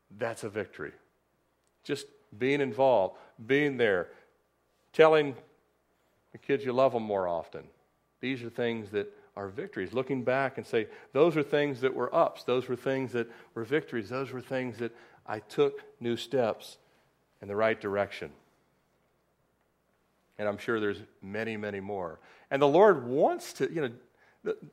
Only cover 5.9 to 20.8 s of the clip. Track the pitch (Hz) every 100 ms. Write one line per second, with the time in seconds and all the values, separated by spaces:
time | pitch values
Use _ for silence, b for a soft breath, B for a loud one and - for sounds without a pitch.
5.9 | _ _ _ _ - - 139 117 123 135
6.9 | 120 110 101 90 85 78 78 78 _ _
7.9 | _ _ _ 127 131 117 - 120 113 101
8.9 | 101 101 - b 101 98 101 196 - 92
9.9 | 117 131 131 120 131 135 127 107 117 104
10.9 | B B 135 170 156 143 147 147 127 131
11.9 | - 123 160 147 - - 127 123 120 139
12.9 | 135 127 120 117 B B 117 110 151 -
13.9 | 120 98 127 131 127 - 131 127 107 117
14.9 | - b b b 107 - - 143 143 -
15.9 | - 120 117 - 135 113 - - - _
16.9 | _ _ _ _ _ 101 101 110 110 104
17.9 | 98 98 - 78 - _ _ _ _ _
18.9 | _ _ _ _ _ _ _ _ _ _
19.9 | _ _ _ _ - 104 101 - 113